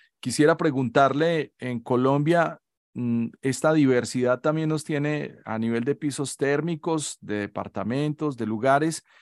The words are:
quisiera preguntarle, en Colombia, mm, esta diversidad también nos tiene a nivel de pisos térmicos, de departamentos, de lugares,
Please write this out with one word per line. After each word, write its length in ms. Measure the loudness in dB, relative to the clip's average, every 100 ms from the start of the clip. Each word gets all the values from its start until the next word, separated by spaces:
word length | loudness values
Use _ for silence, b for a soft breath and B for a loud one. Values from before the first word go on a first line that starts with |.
| b _
quisiera 380 | -8 4 4 6
preguntarle, 960 | 2 0 0 4 4 4 0 0 -4 _
en 220 | -8 -8
Colombia, 800 | -2 2 2 2 2 2 2 -4 _ _ _
mm, 340 | -8 -2 -2 -2 -4
esta 300 | -4 0 2
diversidad 680 | 4 4 4 0 -2 0 0
también 260 | 0 0 -2
nos 160 | -4
tiene 520 | -4 -4 -2 -4 -6 -12 -8
a 120 | -4
nivel 280 | -2 -2 -2
de 100 | -2
pisos 400 | -4 -4 -8 -4
térmicos, 840 | 0 0 -2 -4 -2 -4 -4 -12
de 140 | -6 -6
departamentos, 1000 | -4 -6 -8 -6 -4 -2 -2 -2 -6 -4
de 100 | -6
lugares, 600 | -2 2 2 2 -4 b b